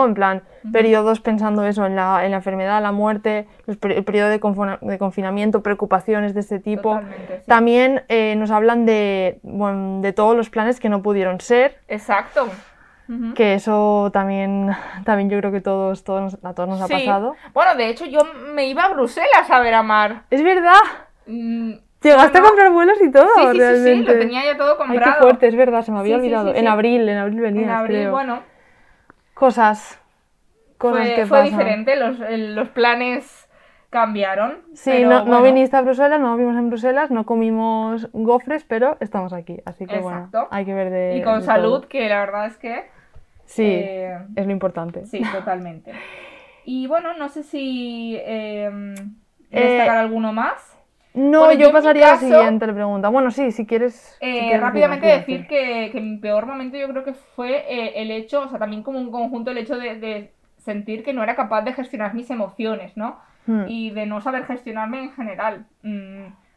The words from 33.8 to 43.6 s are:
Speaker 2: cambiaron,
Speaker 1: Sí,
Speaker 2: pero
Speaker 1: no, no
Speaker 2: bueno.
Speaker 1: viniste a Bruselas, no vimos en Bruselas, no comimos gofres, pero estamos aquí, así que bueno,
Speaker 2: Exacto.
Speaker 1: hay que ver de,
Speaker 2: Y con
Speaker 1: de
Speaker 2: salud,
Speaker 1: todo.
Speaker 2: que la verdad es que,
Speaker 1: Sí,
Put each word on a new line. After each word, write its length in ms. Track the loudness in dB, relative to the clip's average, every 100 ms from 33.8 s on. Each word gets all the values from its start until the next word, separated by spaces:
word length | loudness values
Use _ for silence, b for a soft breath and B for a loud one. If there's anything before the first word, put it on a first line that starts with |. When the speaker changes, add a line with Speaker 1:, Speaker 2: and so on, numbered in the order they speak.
| b
Speaker 2:
cambiaron, 720 | -4 -2 -2 -4 -2 -4 -6 -18 -10
Speaker 1:
Sí, 160 | 0
Speaker 2:
pero 160 | 2 4
Speaker 1:
no, 100 | 4
no 40 | 4 4
Speaker 2:
bueno. 40 | 6
Speaker 1:
viniste 320 | 6 2 2
a 20 |
Bruselas, 400 | 0 2 2 2
no 160 | 0 0
vimos 200 | -2 -2
en 120 | -2
Bruselas, 420 | -2 -2 0 0
no 140 | -2 -2
comimos 880 | -2 0 -2 -2 -4 -4 -8 -10
gofres, 520 | -6 0 0 0 -8 -6
pero 320 | -2 -2 -2
estamos 320 | -6 -8 -8
aquí, 280 | -10 -14 -16 -16
así 220 | -16 -10
que 140 | -8
bueno, 180 | -8 -10 -8
Speaker 2:
Exacto. 220 | -6 -6
Speaker 1:
hay 140 | -6 -6
que 80 | -6
ver 160 | -4
de, 260 | -4 -4 -4
Speaker 2:
Y 60 |
con 180 | -2 -2
Speaker 1:
de 60 | 0
Speaker 2:
salud, 320 | 0 2 -2
Speaker 1:
todo. 100 | -4
Speaker 2:
que 180 | -6 -2
la 100 | -2
verdad 260 | -4 -6 -8
es 120 | -10
que, 260 | -14 -12 -14 _ b b -20 _ _
Speaker 1:
Sí, 180 | -2